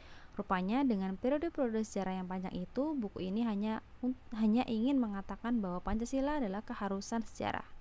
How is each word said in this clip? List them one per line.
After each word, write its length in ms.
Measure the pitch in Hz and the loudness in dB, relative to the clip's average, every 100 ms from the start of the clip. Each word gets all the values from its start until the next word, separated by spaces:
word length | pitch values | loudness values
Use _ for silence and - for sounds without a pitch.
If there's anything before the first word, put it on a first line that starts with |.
| - - - | -18 -18 -10
Rupanya 480 | - 202 185 185 240 | -8 0 0 4 4
dengan 320 | 285 208 190 | 4 4 0
periode-periode 720 | 190 247 294 339 320 262 220 220 | 0 2 2 0 0 2 2 0
sejarah 320 | 202 190 185 | -2 -2 -2
yang 120 | 180 | -4
panjang 280 | 185 185 180 | -4 -4 -4
itu, 400 | 180 - 294 294 | -4 -2 0 0
buku 320 | 202 - 180 | -2 -4 -2
ini 160 | 202 233 | 0 0
hanya 400 | 202 214 220 - - | 0 0 -2 -6 -4
un-, 160 | 247 254 - | -4 -4 -6
hanya 320 | 214 220 226 - | 2 4 6 4
ingin 320 | 220 240 277 | 2 2 4
mengatakan 640 | 226 202 - 196 226 240 | 2 -2 -4 -6 0 0
bahwa 160 | 190 180 - | 0 -2 0
Pancasila 560 | 220 233 269 277 302 | 0 0 0 2 2
adalah 240 | 220 190 - | 0 -2 -4
keharusan 560 | 240 202 196 - 226 | -4 -2 -2 0 -2
sejarah 560 | 220 - - - - - | -2 -4 -2 -2 -6 -12